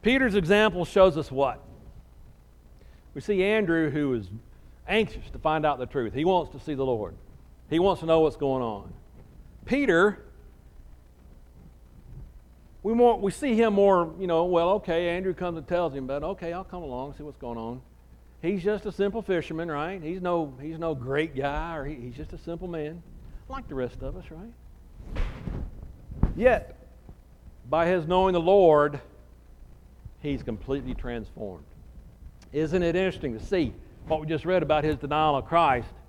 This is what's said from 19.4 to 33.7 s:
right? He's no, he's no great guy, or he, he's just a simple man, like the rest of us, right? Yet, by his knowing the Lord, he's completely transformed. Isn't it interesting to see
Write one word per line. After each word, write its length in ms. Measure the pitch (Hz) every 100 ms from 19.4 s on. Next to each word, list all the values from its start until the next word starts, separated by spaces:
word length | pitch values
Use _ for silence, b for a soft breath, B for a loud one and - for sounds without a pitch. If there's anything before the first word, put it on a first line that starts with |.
| - 160 170
right? 320 | 147 160 190
He's 220 | 156 185
no, 320 | 180 170 151 127
he's 160 | 147 160
no 160 | 165
great 400 | 143 123 139 160
guy, 400 | 131 139 147 165
or 100 | 160
he, 120 | 131 143
he's 180 | 123
just 180 | 120 151
a 60 | 156
simple 300 | - 170 180
man, 340 | 165 151 170 - - B B -
like 180 | 269 -
the 80 |
rest 280 | 135 123 -
of 140 | 131 165
us, 80 | -
right? 920 | 160 226 - - - - - - - - - - - - - - - - - - -
Yet, 420 | 240 214 - - - - - - - - - - 123
by 180 | 151 170
his 200 | 180 156
knowing 280 | 185 190
the 60 | 175
Lord, 600 | 165 202 175 151 147 143 - - - - - - - - - - - -
he's 240 | 147 135
completely 500 | - 107 127 139 127
transformed. 680 | 123 127 117 101 - 107 87 71 - - - - - - - -
Isn't 300 | 143 156 180
it 120 | 170
interesting 420 | 175 190 - 143 110
to 80 |
see 280 | - 190 131